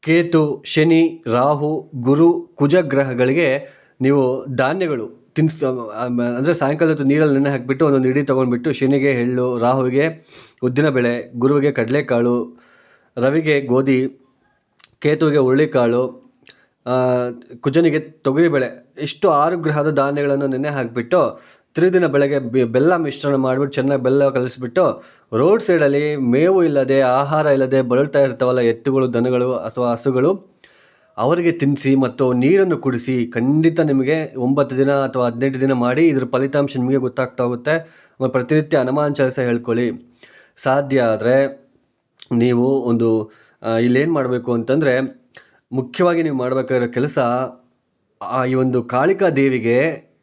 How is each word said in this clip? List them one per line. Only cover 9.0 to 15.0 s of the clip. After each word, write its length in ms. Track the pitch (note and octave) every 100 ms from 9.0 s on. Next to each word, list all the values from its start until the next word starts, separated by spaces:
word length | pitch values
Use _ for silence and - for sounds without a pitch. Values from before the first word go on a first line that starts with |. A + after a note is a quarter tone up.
| C#3
ಎಳ್ಳು, 480 | B2+ A#2+ B2+ B2+ B2
ರಾಹುವಿಗೆ 680 | A#2 C3 B2+ B2+ D#3 D#3+ _ - - _
ಉದ್ದಿನ 260 | B2+ B2+ D3+
ಬೇಳೆ, 500 | C3 A#2+ A#2+ - A#2+
ಗುರುವಿಗೆ 340 | B2+ D3 C#3+
ಕಡಲೆಕಾಳು, 840 | C#3 A2+ C#3 B2 B2 A#2+ A#2+ A#2+ - _ _ _ _ _ -
ರವಿಗೆ 420 | B2 D3+ D#3 C#3+
ಗೋಧಿ, 480 | C3+ B2 C3+ C3 C3 - _ _ _ _ _ _ -
ಕೇತುವಿಗೆ 400 | _